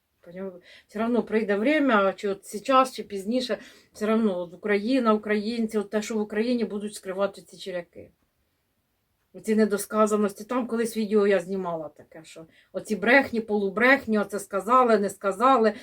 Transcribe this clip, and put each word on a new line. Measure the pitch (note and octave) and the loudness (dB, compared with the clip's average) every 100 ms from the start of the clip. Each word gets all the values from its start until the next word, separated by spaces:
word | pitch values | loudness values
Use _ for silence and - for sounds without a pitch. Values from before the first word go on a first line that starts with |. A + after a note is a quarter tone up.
| _ _ | _ _
Понім-, | F3 F3+ F#3+ F3+ - - _ | -20 -12 -12 -12 -20 -20 _
все | G#3+ A3+ | -6 0
одно | A#3 | 0
прийде | G#3+ A3 G3+ G3+ | 0 0 0 2
время, | B3 D#4 C#4 G#3+ G3 | 2 2 4 4 2
чи | F#3 G3+ | 0 -4
от | G3 - | -6 -8
сейчас, | G#3 - C4 B3+ | -10 2 4 4
чи | - | -2
пізніше, | G3+ G3+ F#3+ B3+ B3 G#3+ - - _ | -10 -8 -4 -4 -2 -6 -8 -20 _
все | - G#3+ | -6 0
одно | A3 A3 F3 | 2 2 -2
от | F3 | -6
Україна, | F3+ G#3 G3+ G#3+ C4+ A3+ | -8 -2 -2 0 0 2
українці, | G#3+ G#3 G#3+ G#3 A#3 A3 G#3+ | 0 0 -2 -2 -4 -2 -4
от | G3+ | -2
те, | G#3+ | -4
що | G#3+ A3 | -4 -4
в | |
Україні | G#3 G#3 A#3+ B3 G3 | -4 -2 -2 -2 -2
будуть | G3+ G#3 - | -6 -10 -10
скривати | F#3+ F#3 G3 G3 | -10 -4 -4 -4
ці | F3 F3 | -18 -16
чиряки. | F#3+ F3+ E3+ - F2 _ _ _ _ _ _ _ _ _ _ _ _ | -12 -10 -12 -18 -20 _ _ _ _ _ _ _ _ _ _ _ _
Оці | F#3 G#3 G#3+ | -10 -2 2
недосказаності. | G#3+ G3+ - G#3+ G#3+ G#3 G3+ - | 2 0 -2 0 2 2 0 -4
Там | G#3+ B3+ A#3 | -6 -4 -2
колись | A3+ A3 A3 | -2 -2 -4
відео | G3+ G#3 G3+ | 0 2 4
я | F#3+ | 2
знімала | F3 F#3+ F3 E3 D3+ | 0 -6 -6 -6 -10
таке, | - - D#3+ | -16 -20 -20
що | D#3+ E3 E3 _ _ | -20 -20 -20 _ _
оці | F#3 F3+ G3 | -12 -6 -2
брехні, | G#3+ C4+ C4+ A3+ | 4 4 4 -2
полубрехні, | A3 G#3 G3 F#3 B3+ C4+ A3 G#3+ | -2 -2 -2 2 4 4 2 -2
оце | G3 G3+ | -2 -6
сказали, | - G3 F#3 B3+ B3 G#3+ | -6 -6 2 4 6 4
не | G3+ | 2
сказали. | - G3 F#3+ B3+ B3+ A3 G#3+ | -2 -4 2 4 4 2 0